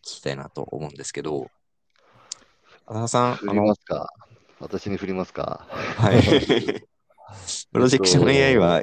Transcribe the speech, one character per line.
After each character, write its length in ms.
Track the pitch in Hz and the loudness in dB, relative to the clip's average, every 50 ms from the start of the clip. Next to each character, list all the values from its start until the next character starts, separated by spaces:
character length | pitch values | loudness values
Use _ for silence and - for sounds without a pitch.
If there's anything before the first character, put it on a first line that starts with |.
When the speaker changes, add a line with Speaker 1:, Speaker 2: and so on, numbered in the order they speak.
Speaker 1:
き 180 | - - - - | -16 -18 -16 -10
た 120 | - 71 | -8 -8
い 40 | 69 | -8
な 140 | 69 71 73 | -8 -12 -14
と 120 | _ 71 | _ -14
思 260 | - - - 71 76 76 | -12 -10 -10 -10 -10 -12
う 20 | |
ん 40 | 69 | -12
で 80 | - - | -14 -14
す 80 | - | -12
け 100 | - 71 | -10 -10
ど、 280 | - 76 73 69 - - _ _ _ _ _ _ _ _ _ _ _ _ _ _ _ - - - _ _ _ _ _ _ - _ _ | -8 -6 -6 -8 -8 -10 _ _ _ _ _ _ _ _ _ _ _ _ _ _ _ -18 -18 -18 _ _ _ _ _ _ -20 _ _
浅 140 | - - 107 | -12 -8 -8
田 80 | 120 117 | -4 -2
さ 220 | - 123 123 123 | 0 2 2 0
ん、 40 | 120 | 0
Speaker 2:
振 180 | - 104 101 101 | -4 -4 -2 0
り 60 | 104 | 2
ま 140 | 104 107 101 | 2 2 0
す 60 | - _ | 0 _
か？ 280 | - 82 - - - - _ | -8 -8 -8 -8 -10 -14 _
Speaker 1:
あ 80 | _ | _
の、 100 | _ - _ _ _ _ - | _ -20 _ _ _ _ -18
Speaker 2:
私 300 | - - 98 90 - 101 | -12 -10 -10 -8 -6 -6
に 60 | 95 | -6
振 100 | - 101 | -6 -6
り 60 | 95 | -6
ま 120 | 92 92 90 | -6 -6 -6
す 80 | - | -6
か？ 340 | - - - - - - - - | -8 -8 -8 -8 -8 -10 -12 -14
Speaker 1:
は 420 | - - - - - - 107 98 | -12 -10 -10 -8 -2 0 2 4
い。 80 | 95 123 | 6 6
<laughs> 680 | - - - 131 - - 127 113 - - - - - _ _ _ _ _ _ _ - - - - - - - - - _ | 6 6 4 2 2 2 0 0 0 -4 -6 -8 -12 _ _ _ _ _ _ _ -20 -20 -20 -18 -14 -12 -12 -12 -12 _
プ 60 | - 117 | 0 2
ロ 80 | 127 131 | 4 4
ジ 100 | 135 131 | 4 4
ェ 20 | |
ク 60 | 95 | 4
シ 120 | 90 156 139 | 4 4 4
ョ 60 | - | 4
ン 80 | 131 | 4
エ 20 | 139 | 4
ー 120 | 135 139 | 4 4
ア 20 | 135 | 4
イ 40 | |
Speaker 2:
え 20 | 131 | 4
っ 20 | |
と、 40 | 107 | 4
Speaker 1:
は 200 | 87 87 85 76 | 4 4 2 2